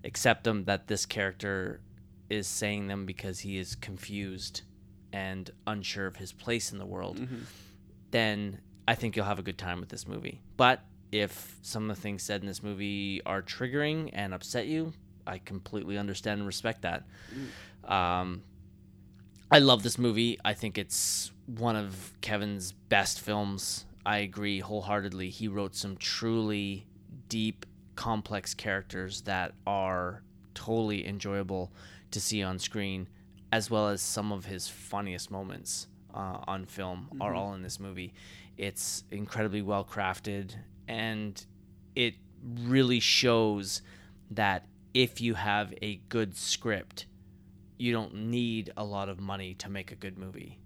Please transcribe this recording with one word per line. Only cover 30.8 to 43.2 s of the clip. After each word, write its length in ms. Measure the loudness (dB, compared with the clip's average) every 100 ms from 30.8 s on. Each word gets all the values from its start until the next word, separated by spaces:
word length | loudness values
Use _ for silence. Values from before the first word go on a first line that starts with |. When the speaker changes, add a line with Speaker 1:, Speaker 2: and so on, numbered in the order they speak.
| 2 0 -2
Speaker 1:
enjoyable 640 | -4 -2 -2 -2 -2 -4 -8 -18 -20 -8
to 80 | -4
see 220 | 0 2
on 140 | 0 0
screen, 480 | -2 -2 -2 -2 -6 -10 -20 -20 0
as 180 | 2 4
well 180 | 4 4
as 140 | 2
some 300 | 0 0 0
of 140 | -2 -4
his 220 | -6 -6
funniest 600 | -8 -6 -4 -4 -6 -6
moments, 560 | -6 -6 -8 -6 -6 -8 -18 -12
uh, 260 | -6 -6 -6 -4
on 180 | -6 -6
film 420 | -6 -4 -6 -8 -4
are 80 | 0
Speaker 2:
Mm-hmm. 80 | 0
Speaker 1:
all 160 | -2
in 80 | -6
this 180 | -8 -8
movie. 340 | -8 -8 -8 -12 -20 -18 -18 -6
It's 460 | -4 -2 -4 -4 -6
incredibly 500 | -8 -4 0 0 0
well 240 | 0 0 0
crafted, 720 | 0 0 0 -4 -6 -6 -10 -14 -16 -8
and 560 | -2 -2 -2 -4 -8 -16 -20 -20 -20 -6 2
it 200 | 2 0 -18 -14 -8 -4
really 360 | 4 6 8 6
shows 840 | 6 6